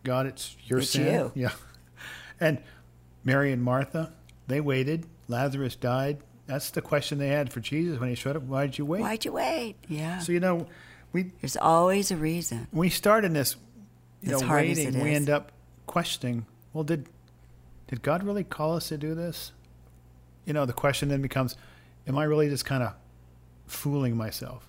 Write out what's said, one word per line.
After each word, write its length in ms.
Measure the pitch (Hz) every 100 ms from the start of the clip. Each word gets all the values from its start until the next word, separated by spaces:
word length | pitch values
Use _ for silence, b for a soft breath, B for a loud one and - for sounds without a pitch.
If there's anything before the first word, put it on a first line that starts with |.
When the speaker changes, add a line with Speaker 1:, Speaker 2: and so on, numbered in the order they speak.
Speaker 1:
God, 220 | 131 127 135
it's 300 | 139 - -
your 140 | - 127
Speaker 2:
It's 100 | 135
Speaker 1:
sin." 400 | 135 - - 127
Speaker 2:
you. 80 | 139
Speaker 1:
Yeah. 100 | 123 - - - - B B B B B
And 180 | 160 139 B B B - - -
Mary 280 | 127 135 143
and 100 | 127
Martha, 500 | 123 127 135 160 160 - - - -
they 140 | 139
waited. 460 | 147 131 131 165 165 - -
Lazarus 480 | 120 139 135 131 -
died. 420 | 123 127 139 143 - - -
That's 240 | 135 -
the 100 | 147
question 380 | - 147 - 143
they 100 | 139
had 240 | 147 131
for 80 | 127
Jesus 380 | - 147 175 135
when 80 | 127
he 60 |
showed 220 | 123 135 147
up. 60 |
"Why'd 340 | 131 135 143 127
you 60 |
wait?" 160 | 147 185
Speaker 2:
"Why'd 240 | 226 220
you 80 | -
wait?" 440 | 427 - 330 226 - -
Yeah. 300 | 151 160 180
Speaker 1:
So, 120 | 170
you 80 | 175
know, 260 | 185 170 165 B B B B
we 200 | 175 185 -
Speaker 2:
There's 160 | 139 -
always 540 | - 165 180 196 196
a 60 | 175
reason. 520 | 156 170 160 113 117
Speaker 1:
when 100 | 160
we 80 | 180
start 340 | - 208 220
in 80 | 196
this, 240 | 156 127 - - - - - - -
you 120 | -
Speaker 2:
As 60 | 139
Speaker 1:
know, 60 | 127
Speaker 2:
hard 180 | 143 165
as 120 | 165
Speaker 1:
waiting, 160 | 139
Speaker 2:
it 80 | 131
Speaker 1:
we 80 | 147
Speaker 2:
is. 60 | 147
Speaker 1:
end 140 | 147
up 220 | 147 - - - - -
questioning, 600 | 175 170 - 127 120 110 - -
"Well, 120 | 156
did, 240 | 151 165 - - - - - - - - -
did 140 | 120
God 200 | 139 170
really 220 | 202 202
call 320 | 185 - 156 170
us 120 | -
to 80 | 151
do 160 | 151
this?" 380 | 165 170 160 - - - - - - - - - - -
You 80 |
know, 100 | 151
the 80 | 131
question 380 | 120 143 135 143
then 100 | 139
becomes, 360 | 135 135 123 - B B B B -
"Am 100 | 139
I 80 |
really 240 | 151 151 151
just 160 | 135
kinda 300 | - 135 120 - - - - - - - -
fooling 500 | - 147 143 127 117
myself?" 500 | 110 - 123 117